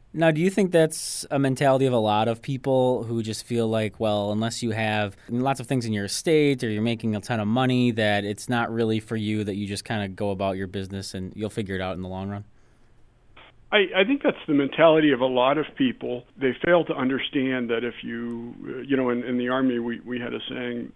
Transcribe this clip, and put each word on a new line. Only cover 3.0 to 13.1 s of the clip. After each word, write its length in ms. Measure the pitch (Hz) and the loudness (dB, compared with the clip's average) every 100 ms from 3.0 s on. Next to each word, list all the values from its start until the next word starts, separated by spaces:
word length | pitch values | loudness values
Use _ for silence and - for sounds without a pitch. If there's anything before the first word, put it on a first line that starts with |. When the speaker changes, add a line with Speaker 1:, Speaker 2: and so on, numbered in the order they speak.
Speaker 1:
who 200 | 113 117 | -2 -4
just 200 | 110 110 | -4 -6
feel 220 | - 117 113 | -4 0 2
like, 320 | 110 107 - | 2 0 0
well, 320 | 110 104 101 | 0 2 0
unless 320 | 104 113 - | 0 -2 -2
you 80 | 117 | -4
have 460 | 107 110 107 101 - - | -2 0 0 -2 -6 -6
lots 300 | 120 131 135 | -2 0 -2
of 80 | 117 | -2
things 200 | 131 113 | -2 0
in 60 | |
your 120 | 107 | -2
estate 580 | 101 - 180 156 147 131 | -2 -2 2 4 4 2
or 60 | 117 | 0
you're 140 | 104 | 0
making 340 | 117 113 113 104 | 0 -2 -2 -2
a 40 | |
ton 200 | - 117 | -2 -2
of 80 | 104 | 0
money, 420 | 120 127 127 123 | 2 2 2 2
that 320 | 110 107 104 | 2 2 2
it's 240 | 101 101 - | 0 -6 -2
not 240 | 120 117 | -2 0
really 280 | 113 113 110 | 0 0 0
for 160 | - 110 | -2 -4
you, 260 | 107 107 | -2 -2
that 100 | 104 98 | -2 -4
you 100 | 101 | -4
just 180 | 98 | -6
kinda 220 | - 110 101 | -6 -4 -4
go 220 | 92 104 | -4 -4
about 260 | 95 98 95 | 0 -2 -2
your 100 | 95 | -4
business 460 | 98 95 98 95 | -6 -6 -8 -8
and 180 | 95 92 | -8 -8
you'll 160 | - 104 | -6 -6
figure 240 | - 95 | -4 -4
it 60 | 95 | -4
out 140 | 92 90 | -4 -6
in 60 | |
the 60 | 92 | -8
long 200 | 92 98 | -6 -6
run? 160 | 101 101 - _ _ _ _ - | -8 -10 -20 _ _ _ _ -20